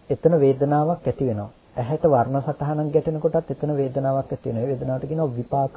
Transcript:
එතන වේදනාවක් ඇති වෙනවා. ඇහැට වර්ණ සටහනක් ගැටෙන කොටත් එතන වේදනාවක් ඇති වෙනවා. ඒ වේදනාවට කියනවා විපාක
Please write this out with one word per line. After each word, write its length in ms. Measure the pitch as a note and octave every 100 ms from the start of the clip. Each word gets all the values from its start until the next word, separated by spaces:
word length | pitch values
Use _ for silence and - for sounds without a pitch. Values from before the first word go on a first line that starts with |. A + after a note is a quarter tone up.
| -
එතන 240 | C3+ E3 E3
වේදනාවක් 640 | C#3 C3+ C#3+ D3 D#3 F3
ඇති 220 | C3 - C3
වෙනවා. 240 | G#2 G#2 - _
ඇහැට 320 | - A#2 D#3 D#3+
වර්ණ 360 | C3 A#2 C#3
සටහනක් 500 | C3 C#3+ D3 D3+ D3+
ගැටෙන 280 | D3+ D#3 D#3
කොටත් 320 | D#3+ E3 -
එතන 200 | - D3+
වේදනාවක් 540 | C#3+ C3+ C3+ C3+ C3+ C3+
ඇති 180 | B2+ B2+
වෙනවා. 180 | A2+
ඒ 60 | C3
වේදනාවට 360 | B2+ C3+ C3 C#3
කියනවා 280 | D#3+ D3+
විපාක 420 | A#2+ A#2+ C#3 C3+